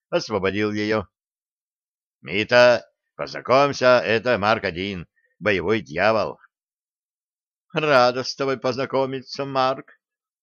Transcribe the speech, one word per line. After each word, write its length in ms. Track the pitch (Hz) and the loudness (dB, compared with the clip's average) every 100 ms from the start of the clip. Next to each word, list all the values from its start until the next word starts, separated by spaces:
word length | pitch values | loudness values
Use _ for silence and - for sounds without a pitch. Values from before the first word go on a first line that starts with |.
| - | -6
освободил 640 | 175 - 101 95 101 107 | -4 -2 -2 -2 -2 -2
её. 360 | 107 104 110 - _ _ _ _ _ _ _ _ _ _ _ | -2 -2 -2 -4 _ _ _ _ _ _ _ _ _ _ _
«Мита, 680 | 65 98 104 123 123 117 - _ _ | -8 -4 2 6 6 4 -2 _ _
познакомься, 840 | - 73 73 90 131 143 131 127 123 | -12 -10 -6 2 2 2 2 4 4
это 380 | 95 110 120 107 | 2 0 0 0
Марк 260 | 101 113 | 0 0
один, 440 | 98 85 101 92 - _ _ - | -2 -6 -8 -8 -12 _ _ -6
боевой 420 | 104 92 85 110 | -2 0 0 -2
дьявол». 580 | - 80 107 110 78 60 _ _ _ _ _ _ _ _ _ _ _ _ _ | -4 -2 0 0 -2 -8 _ _ _ _ _ _ _ _ _ _ _ _ _
«Рада 500 | 156 151 131 123 123 | -4 2 4 4 2
с 120 | 120 | -6
тобой 220 | - 135 123 | -6 -4 -2
познакомиться, 840 | 127 120 127 131 135 131 - - | -4 -4 -2 -2 -2 -6 -12 -10
Марк. 540 | 139 135 131 135 - _ _ _ _ _ | -4 -2 -2 -2 -10 _ _ _ _ _